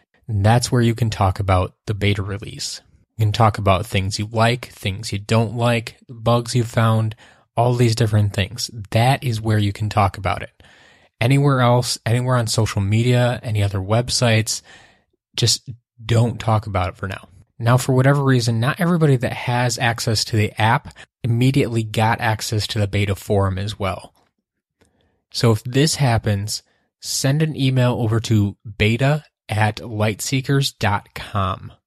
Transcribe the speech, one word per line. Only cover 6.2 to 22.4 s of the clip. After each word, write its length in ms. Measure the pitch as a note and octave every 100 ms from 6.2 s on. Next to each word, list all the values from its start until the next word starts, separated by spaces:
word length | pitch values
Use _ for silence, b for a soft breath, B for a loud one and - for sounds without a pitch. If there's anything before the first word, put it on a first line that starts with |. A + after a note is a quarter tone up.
| A2+ A#2+ A#2
you've 140 | B2 A2+
found, 480 | A#2+ A2+ A2+ A2 B B B B -
all 180 | A#2+
these 220 | A#2+ A#2 A2
different 380 | A2 G#2 G#2
things. 360 | G2+ F#2 A#2 - A#2 G2
That 340 | A2 B2 C#3
is 160 | C3 A2
where 180 | A2 G#2+
you 140 | G2+
can 160 | - G#2+
talk 280 | G#2+ F#2+ -
about 260 | F#2+ F#2
it. 200 | - _ b b b b b -
Anywhere 400 | A#2 C#3 C#3+ C3
else, 380 | B2 A#2+ - - A2+
anywhere 300 | A#2+ B2 B2+
on 100 | A2
social 340 | - G#2+ G#2
media, 600 | G2 A2 B2 B2 A#2+ B2
any 200 | A#2 G#2
other 180 | G2+ G2
websites, 840 | F#2+ A2 B2+ - A#2+ A2 G#2+ - B B B B B _ _
just 360 | - A#2 - - - _ -
don't 340 | A2 A2+ A#2 G#2
talk 280 | - G#2+ G#2
about 240 | F#2+ F#2
it 60 | -
for 120 | F#2+
now. 200 | - - - _ -
Now, 140 | A#2 B2+
for 160 | -
whatever 320 | B2+ C3+ C#3+
reason, 340 | C3+ B2+ A#2 A2+
not 220 | B2+ -
everybody 340 | E3+ F3 D3+
that 180 | B2+ A#2+
has 460 | - - B2 B2 -
access 460 | A#2+ A2+ A#2 A2
to 120 | - A2
the 160 | G#2 -
app 360 | A2 C3+ - B - _
immediately 640 | - A#2 C3 C#3 G#2+ A#2
got 360 | A2 A2+ A2 A2+
access 460 | A#2 A2